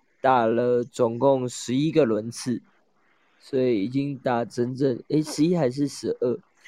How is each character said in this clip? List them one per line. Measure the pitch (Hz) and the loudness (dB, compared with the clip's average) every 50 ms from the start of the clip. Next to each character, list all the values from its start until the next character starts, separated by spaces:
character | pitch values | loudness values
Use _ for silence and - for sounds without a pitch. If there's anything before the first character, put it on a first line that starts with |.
| _ _ _ _ | _ _ _ _
打 | - 131 131 123 117 | 2 2 4 4 4
了 | 113 117 117 123 123 123 120 120 | 2 2 2 2 2 2 0 0
总 | - - - 127 113 117 120 | -2 -2 0 0 0 0 2
共 | 131 139 139 131 127 123 | 2 2 2 2 0 -4
十 | - - - - 123 | -6 -8 -6 -4 -2
一 | 131 147 160 | 0 0 2
个 | 139 160 143 | 2 4 4
轮 | 117 110 107 107 117 | 4 2 0 -2 -6
次， | 117 - - 127 117 101 - _ _ _ _ _ _ _ _ _ _ _ _ _ _ _ | -10 -8 -6 -6 -6 -6 -6 _ _ _ _ _ _ _ _ _ _ _ _ _ _ _
所 | - - - 131 | -10 -4 -2 0
以 | 127 127 120 104 95 | 2 2 2 0 0
已 | 123 | -2
经 | 127 139 139 143 139 | -2 -2 -2 -4 -4
打 | 120 - 131 123 117 120 | -4 -2 -2 -2 -2 -2
整 | 101 - - 120 123 131 | -4 -2 -2 -2 -2 -2
整， | 123 143 135 120 113 - - | 0 0 0 0 -2 -4 -2
诶， | - 151 | -2 -2
十 | 156 147 - - 147 | -2 -2 0 0 2
一 | 170 180 | 2 2
还 | 175 151 123 | 2 2 0
是 | 123 139 147 139 | 0 0 -4 -4
十 | - - - 107 92 - | -4 -4 -6 -4 -4 -2
二， | - 127 117 - - _ _ _ - | -2 -2 -2 -4 -8 _ _ _ -20